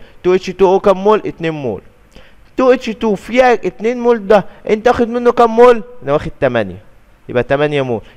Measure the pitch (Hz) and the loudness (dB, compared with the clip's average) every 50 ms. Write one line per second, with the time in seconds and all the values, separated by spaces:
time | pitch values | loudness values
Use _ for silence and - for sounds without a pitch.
0 | - - - - - 180 185 185 - 190 175 - 190 180 190 190 - 208 190 185 | -8 -18 -14 -6 -2 0 0 0 -2 -4 -2 0 2 2 2 2 2 2 0 2
1 | 190 208 214 202 - - - - 165 165 160 151 139 120 101 - - - _ _ | 2 0 0 0 0 -6 -10 -6 -6 -6 -6 -6 -6 -8 -8 -8 -12 -20 _ _
2 | _ _ _ - - - - - - _ - - 254 254 254 254 - 233 214 208 | _ _ _ -20 -20 -20 -20 -20 -20 _ -4 0 2 2 2 2 0 -8 -8 -4
3 | 226 226 202 180 - - 214 247 254 254 240 196 - 185 - - 196 226 254 247 | -4 -4 -4 -4 -6 -4 0 2 2 2 2 0 -2 -8 -8 -6 -6 -6 -4 -2
4 | 240 240 240 233 196 190 214 202 - - - - - - 208 220 208 - - - | 0 0 0 0 2 2 2 2 2 -2 -12 -12 -4 -4 -4 0 0 0 0 0
5 | 240 220 233 247 240 240 240 - 240 226 226 233 240 247 240 226 - - - - | -2 -2 -2 -2 0 0 2 2 2 2 4 6 6 6 6 4 0 -12 -16 -12
6 | - 139 139 151 - 165 - - 147 131 123 117 107 95 87 95 - - - - | -6 -4 -2 -2 -4 -6 -6 -2 -2 0 0 -2 -4 -4 -8 -16 -20 -20 -20 -20
7 | _ _ _ _ _ - 117 123 120 - 139 139 147 151 151 143 135 127 120 104 | _ _ _ _ _ -6 -4 -4 -2 0 0 0 0 -2 -2 -2 -4 -4 -6 -8
8 | - - - | -8 -14 -12